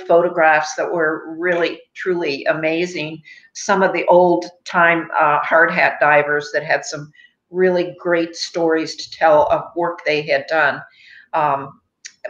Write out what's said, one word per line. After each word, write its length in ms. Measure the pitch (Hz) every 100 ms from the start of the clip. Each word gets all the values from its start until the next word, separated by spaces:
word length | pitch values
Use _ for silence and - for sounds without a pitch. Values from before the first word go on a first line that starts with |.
| -
photographs 640 | 170 175 175 160 151 147 -
that 160 | 151
were 440 | 170 156 160 160 160
really, 420 | 180 170 160 - -
truly 500 | - 190 175 165 139 131
amazing. 760 | 156 160 165 180 175 151 160 - - _
Some 300 | - - 196
of 100 | 190
the 100 | 175 -
old 380 | 180 180 170 170 - -
time, 440 | 185 170 165 165 -
uh, 240 | 151 147
hard 280 | - 165 170
hat 280 | 180 147 -
divers 500 | 151 147 147 147 147
that 100 | 151
had 200 | 156 139 -
some 260 | 151 151 - - _ _
really 440 | 180 185 180 175 -
great 360 | 175 170 165 -
stories 600 | - 175 165 160 147 -
to 160 | -
tell 320 | - 160 151 147
of 120 | 160 - -
work 240 | 170 170
they 200 | 151 151
had 240 | 156 139 -
done. 340 | 160 143 131 - _ - - _
Um, 480 | 160 151 139 139 - _ _ - - -